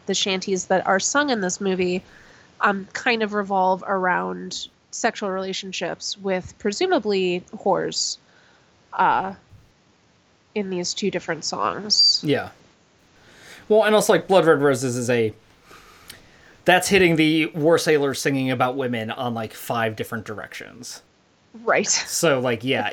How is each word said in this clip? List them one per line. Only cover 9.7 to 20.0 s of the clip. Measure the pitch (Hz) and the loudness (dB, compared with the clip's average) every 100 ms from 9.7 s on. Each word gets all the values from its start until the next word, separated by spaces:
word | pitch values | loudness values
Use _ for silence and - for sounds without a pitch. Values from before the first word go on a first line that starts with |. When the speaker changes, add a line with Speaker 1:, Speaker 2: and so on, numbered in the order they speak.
| _ _ _ _ _ _ _ _ 214 | _ _ _ _ _ _ _ _ -8
Speaker 1:
in | 190 | -4
these | 180 175 - | -4 -4 -4
two | 196 | -2
different | 180 - 160 - | -4 -4 -6 -6
songs. | - 101 95 208 - - - | -4 -2 -4 0 2 4 2
Speaker 2:
Yeah. | 156 123 92 - _ _ _ _ _ _ - - - - - | 0 -2 -2 -14 _ _ _ _ _ _ -20 -20 -20 -20 2
Well, | 214 | 4
and | 208 | 6
also, | 214 208 | 4 6
like, | 180 - | 2 6
Blood | 190 160 | 4 6
Red | 147 | 6
Roses | 143 127 131 123 | 4 2 0 -2
is | 120 | 0
a, | 120 110 - _ _ _ - - - - - - - - - - | 0 0 -4 _ _ _ -20 -20 -20 -20 -20 -20 -20 -20 -2 4
that's | 180 - | 4 6
hitting | 196 180 160 | 4 6 6
the | 156 160 156 | 4 2 0
war | 165 151 165 | 0 4 4
sailors | 170 151 139 123 | 4 2 2 0
singing | 147 135 131 | -2 0 0
about | 127 127 135 | 0 0 0
women | 127 120 110 | -4 -4 -4
on, | - 120 | -4 -4
like, | 113 110 | -4 -8
five | - - 120 113 | -10 -6 -2 -2
different | 104 | -4